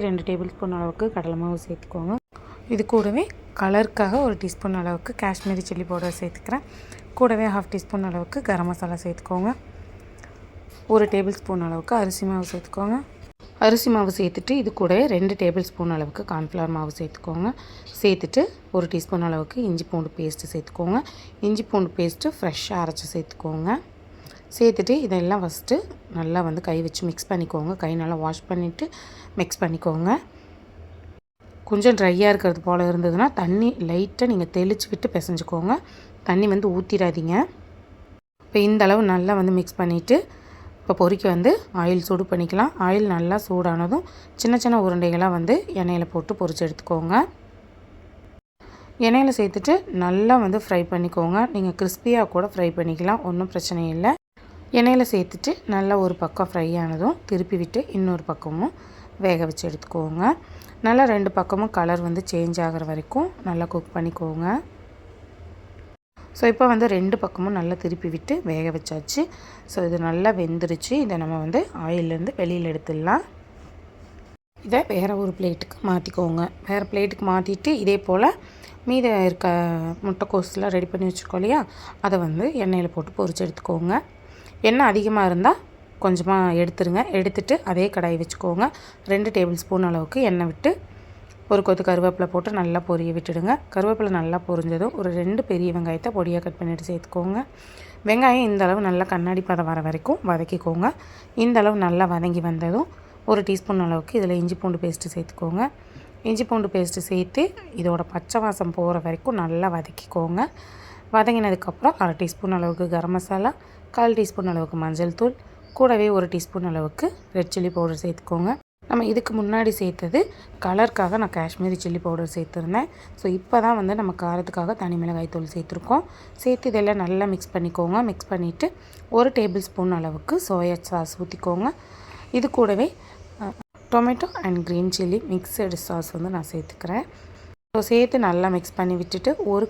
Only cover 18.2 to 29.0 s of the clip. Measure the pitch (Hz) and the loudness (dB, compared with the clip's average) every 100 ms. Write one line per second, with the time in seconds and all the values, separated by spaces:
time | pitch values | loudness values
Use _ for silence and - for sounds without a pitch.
18.2 | 165 - 381 - - 185 170 170 - 180 | 2 2 0 -2 -4 -2 -2 -4 -2 -2
19.2 | 170 160 156 247 220 165 165 170 156 - | 0 -2 -4 -4 -2 -2 -2 -4 -4 -6
20.2 | 160 151 160 160 - - 170 220 - - | -6 -6 -10 -10 -10 -4 0 0 -2 -12
21.2 | - - 208 214 - 202 175 - 170 170 | -20 -4 0 0 0 0 0 0 -2 -2
22.2 | 302 - 180 147 - 185 165 160 - 170 | -6 -4 -4 -4 -4 -4 -4 -6 -8 -8
23.2 | 160 - 160 156 165 269 - - - - | -8 -10 -6 -4 -2 -2 -4 -20 -20 -20
24.2 | - - - - 233 214 185 277 247 185 | -20 -20 -18 2 4 4 2 2 2 0
25.2 | 175 185 180 - - 277 - - - 175 | 2 0 -2 -8 -2 -2 -2 -14 -10 -6
26.2 | 160 175 170 160 180 165 165 - 175 165 | -2 0 0 -2 -2 -2 -4 -4 -6 -6
27.2 | - 180 165 156 156 190 160 165 160 165 | -4 -4 -2 -4 -4 -4 -4 -2 -2 -2
28.2 | 156 160 - 180 175 170 320 - | -4 -6 -6 -4 -4 -6 -8 -10